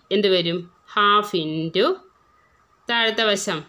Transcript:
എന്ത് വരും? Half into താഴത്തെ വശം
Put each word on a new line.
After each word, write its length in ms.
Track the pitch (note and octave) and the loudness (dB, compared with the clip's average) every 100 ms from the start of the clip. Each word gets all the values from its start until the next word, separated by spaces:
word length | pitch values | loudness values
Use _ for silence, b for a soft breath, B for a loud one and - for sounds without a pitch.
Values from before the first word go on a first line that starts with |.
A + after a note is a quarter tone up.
| - | -4
എന്ത് 140 | G3+ G3+ | 0 2
വരും? 260 | F#3 E3+ F3 F3 _ - - | 2 0 -4 -8 _ -8 0
Half 340 | G#3 G#3 G3+ F3 | 4 4 2 -4
into 440 | D#3 D#3+ D#3+ F3+ C4+ F#4+ - _ _ b b b b _ - | -4 -4 -4 0 0 0 -8 _ _ b b b b _ -6
താഴത്തെ 340 | A#3 A3+ A3 A3 | -2 0 0 0
വശം 300 | G#3 G#3 D#3+ | 0 -2 -6